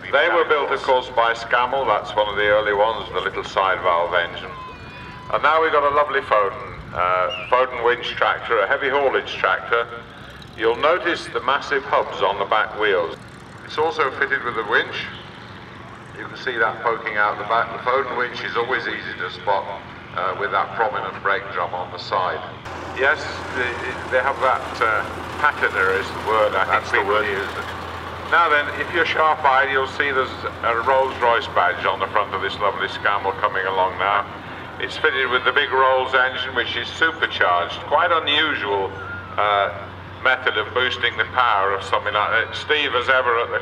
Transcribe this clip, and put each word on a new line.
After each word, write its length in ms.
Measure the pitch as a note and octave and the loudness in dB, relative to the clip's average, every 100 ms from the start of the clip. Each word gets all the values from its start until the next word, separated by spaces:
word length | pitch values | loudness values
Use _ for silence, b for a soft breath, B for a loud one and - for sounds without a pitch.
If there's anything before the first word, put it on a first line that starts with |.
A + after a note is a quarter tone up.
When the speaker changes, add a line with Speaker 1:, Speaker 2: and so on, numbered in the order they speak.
Speaker 1:
The 80 | F#2 | 0
Speaker 2:
They 180 | C3 D#3+ | 2 4
were 160 | E3 | 4
built, 280 | D#3 D3+ C3+ | 4 2 2
of 80 | C3+ | 0
Speaker 1:
downforce. 260 | C3+ B2+ B2 | 2 2 2
Speaker 2:
course, 20 | |
by 240 | A2+ A#2 | 2 2
Scammell. 520 | A#2 - B2 B2 C3+ B2+ | 0 0 2 2 0 2
That's 260 | G#2 - G#2 | 0 0 0
one 100 | G#2 | 0
of 60 | |
the 140 | G2+ G#2 | 2 4
early 260 | G#2 G#2+ | 4 4
ones, 340 | G2+ G#2+ G#2+ F2+ | 4 2 2 -4
the 80 | F2+ | -4
little 240 | F#2+ G2+ | -2 -4
side 340 | F#2 G#2 F#2+ F#2 | -2 2 2 2
valve 320 | F2+ E2+ F2 | 2 2 2
engine. 380 | F2 F2 - F#2 F#2 - - B B B B - | 2 0 -4 -10 -12 -14 -14 B B B B -6
And 80 | A2+ | 0
now 180 | C#3+ D#3+ | 2 4
we've 80 | D#3+ | 4
got 140 | D3 | 2
a 100 | C#3+ | 2
lovely 260 | C#3+ D3 C3+ | 2 2 0
Foden, 600 | C3 A2 G2+ G#2 G2 - - | 2 2 2 -2 -10 -12 -10
uh, 540 | - F2+ F2+ F2+ - F2+ | -2 0 2 0 -4 0
Foden 360 | B2+ B2+ B2 | 2 2 0
winch 240 | A#2 A#2+ A#2 - | 0 0 -2 0
tractor, 420 | A2+ F#2 - A2+ | 0 0 0 2
a 80 | G2 | 2
heavy 220 | C#3 C#3 | 0 2
haulage 480 | C#3 C#3 G#2+ - - | 2 2 2 -2 -2
tractor. 500 | F#2+ F#2 - A#2 A#2 A#2 A#2 B B B B - | 0 0 0 -2 -2 -8 -14 B B B B -2
You'll 180 | A2+ | 0
notice 540 | A#2+ C#3+ F3 E3+ D#3+ - | 2 2 2 0 -4 -4
the 120 | A2+ | -4
massive 420 | A#2+ C#3 - C#3 | 0 0 0 -2
hubs 380 | C3 C#3 A2 - | 0 0 0 0
on 180 | G2 G2+ | 0 0
the 60 | G2 | 0
back 300 | A2 G#2 G#2+ | 0 0 0
wheels. 360 | G#2+ F#2 E2 D2+ - - - - - | 2 2 0 -6 -14 -18 -18 -18 -8
It's 120 | - | -2
also 320 | D#3+ D#3 C#3+ | -2 0 -2
fitted 320 | A#2+ C#3 C3+ | 0 -2 -2
with 160 | A#2 A2 | -2 -4
a 60 | |
winch. 420 | G#2 B2 E3 - - - - - - - - - - - - - | 0 0 0 -4 -8 -12 -16 -16 -16 -16 -16 -16 -16 -16 -16 -14
You 80 | A2 | -12
can 100 | A2 | -8
see 200 | C3 A#2+ | -4 0
that 240 | A2+ A2+ | 0 2
poking 340 | A#2 A2+ A2 G#2+ | -2 -2 -2 0
out 220 | G#2 G2+ | 0 0
the 60 | |
back. 260 | G#2 A2+ A#2+ | 0 0 0
The 180 | - B2 | -2 0
Foden 280 | B2 B2 A#2+ | 0 0 -2
winch 240 | B2 A#2+ | -4 -4
is 140 | G#2 F#2+ | -4 -2
always 320 | - B2+ G#2 | 0 -2 -2
easy 260 | G#2+ F#2 F2 | -6 -8 -6
to 100 | F2+ | -8
spot, 340 | - G2+ G2 - G2 - - - - | -6 -2 -2 -2 -8 -12 -16 -10 -4
uh, 180 | F#2 F#2 | -2 -2
with 100 | G2 | 0
that 240 | F#2+ - | 0 0
prominent 480 | - A2 G2+ G2 F#2 | 0 0 0 -6 -4
brake 220 | G2 G2 G2 | 0 0 -2
drum 200 | F#2 E2+ | -4 -4
on 200 | F2+ F2+ | -4 -8
the 60 | F2+ | -8
side. 400 | - G2+ F2+ E2 F2+ - - - - - | -4 0 0 -2 -8 -12 -12 -12 -10 0
Yes, 260 | C3+ D3+ - - - C3 | 2 2 -2 -8 -8 -4
they, 140 | B2 A#2+ B2+ B2+ - | -4 -4 -6 -8 0
they 120 | B2+ | 2
have 160 | B2+ C3 | 2 2
that, 400 | B2+ A#2+ - - | 2 2 -2 0
uh, 220 | A#2 G#2+ F#2 - - - | 2 2 -2 -6 -10 0
patina 400 | D3 - B2 G2+ F#2+ | 0 2 0 2 2
is 160 | F#2+ F#2 | 2 -2
the 180 | - F2+ | -4 0
word 260 | A2 G#2+ | 4 4
I 100 | F#2+ F#2 | 2 2
think 40 | |
Speaker 1:
That's 180 | G2 - | 0 2
the 80 | B2 | 0
Speaker 2:
people 160 | G2 | 2
Speaker 1:
word. 100 | G#2 | 2
Speaker 2:
use. 240 | G#2+ G2 F#2+ - - - - - - - - | 2 -2 -4 -6 -8 -8 -10 -10 -10 -10 0
Now 180 | D#3+ E3+ | 4 6
then, 160 | D3 C#3+ - | 4 2 -4
if 120 | C#3 | -2
you're 140 | F3 D#3 | 0 2
sharp-eyed, 640 | D#3 D#3 D3+ C#3+ C3 C#3 | 4 4 4 4 4 4
you'll 160 | C#3 C3 | 2 0
see 240 | - C#3+ | 0 0
there's 180 | C3 B2 - A#2 - | 2 0 -4 -8 -2
a 100 | A2 A#2 | 0 2
Rolls-Royce 640 | A#2 C3+ C3 - A#2+ A#2 A2 | 4 4 4 2 4 4 2
badge 320 | G#2 F2+ F2+ F#2 | 2 2 2 0
on 140 | F#2+ | 0
the 80 | G2 | 0
front 260 | G#2+ G2 | 0 0
of 80 | F#2+ | -2
this 160 | F#2+ - | -4 0
lovely 300 | G#2 F#2+ F#2+ | -2 0 -4
Scammell 520 | - G#2+ G2+ F#2+ F#2+ | 0 0 0 0 0
coming 240 | G#2 F#2+ | -2 0
along 320 | F#2+ F#2+ F#2 F2 | 0 2 0 2
now. 280 | G2 G2+ G2+ B B B B - | 2 2 -2 B B B B -8
It's 180 | F#2+ - | -8 0
fitted 320 | D#3 C3 C3 | 0 2 0
with 140 | B2 | 2
the 80 | B2 | 2
big 180 | B2+ C#3 | 2 2
Rolls 420 | C3 C3 C3 B2+ | 4 4 4 4
engine, 400 | C3 B2+ C3 C3 | 2 2 0 -4
which 220 | B2+ A2+ A#2+ | -2 -2 -4
is 120 | A2+ | -6
supercharged. 920 | - D#3+ D#3+ A#2 - G2 F2 F2 - - | 0 0 2 -2 2 2 2 0 -4 0
Quite 240 | D3 F3 | 2 4
unusual, 800 | E3 C#3+ D3 D#3 B2+ G2+ G2+ F#2+ F#2+ - - - - | 2 2 2 2 0 0 0 0 -4 -8 -10 -6 0
uh, 320 | G#2 G2+ G2 - - - - - | 2 4 2 -2 -10 -12 -14 -2
method 360 | C3 - G3 G3+ | 0 2 2 -2
of 160 | G#3+ | -2
boosting 420 | A#2+ B2+ A#2+ A#2+ A2+ | 0 0 0 -2 -2
the 80 | G#2+ | 0
power 460 | A#2 B2 G#2 G2 | 2 4 4 2
of 100 | G2 | 0
something 280 | - A2 G#2 | 0 0 0
like 180 | G#2 G2 | 0 2
that. 240 | A2 A2 - | 2 0 -4
Steve, 380 | - D3+ C#3+ A#2+ | -2 0 2 0
as 120 | A#2+ | 4
ever, 300 | C3 B2 A#2 | 4 4 2
at 120 | A2+ | 0
the 100 | A2 | 0